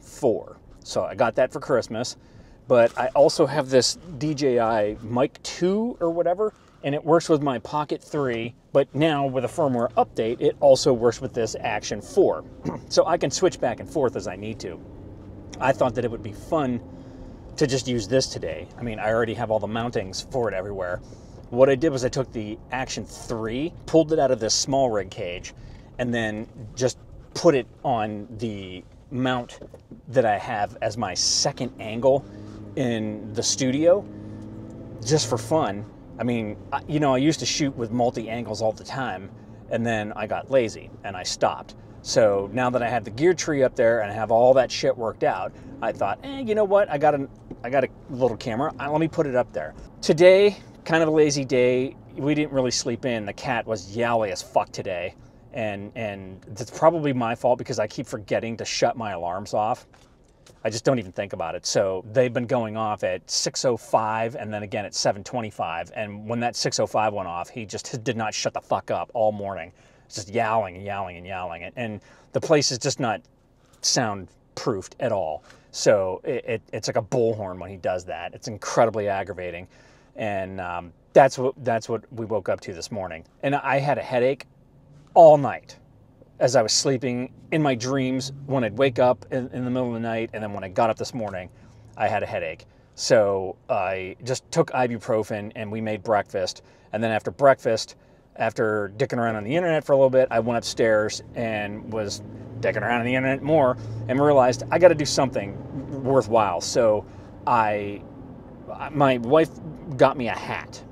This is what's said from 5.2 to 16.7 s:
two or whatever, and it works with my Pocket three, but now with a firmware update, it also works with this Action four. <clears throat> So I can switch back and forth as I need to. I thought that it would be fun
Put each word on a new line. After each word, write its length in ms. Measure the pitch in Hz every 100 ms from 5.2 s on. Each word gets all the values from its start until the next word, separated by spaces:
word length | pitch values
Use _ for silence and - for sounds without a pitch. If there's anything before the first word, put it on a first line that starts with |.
| 151 -
two 520 | - - 175 202 233 -
or 100 | 170
whatever, 440 | 170 170 180 214 - _ _
and 120 | 143
it 100 | 147
works 240 | - 165 -
with 140 | 156
my 160 | 143 123
Pocket 440 | - 151 147 156
three, 520 | - 156 131 117 117 - _
but 200 | 139 139
now 320 | 139 160 143 139
with 180 | 131
a 40 | 123
firmware 440 | - 147 123 120
update, 480 | - 254 - 113 120
it 160 | 147 -
also 340 | 143 131 147
works 260 | 120 120 113
with 140 | 127
this 200 | 123 113 -
Action 400 | 127 107 - 107
four. 440 | - - 143 80 - -
<clears throat> 240 | 165 165 -
So 180 | - 160
I 120 | 170
can 120 | 151
switch 300 | - 180 -
back 180 | 131 107
and 100 | 98
forth 280 | - 120 110
as 100 | 95
I 80 |
need 240 | 92 107 107
to. 200 | 95 82 - - - - - - - -
I 100 | 131
thought 240 | 139 131
that 100 | 123
it 60 | 120
would 140 | 113
be 80 | 107
fun 480 | 104 - 160 151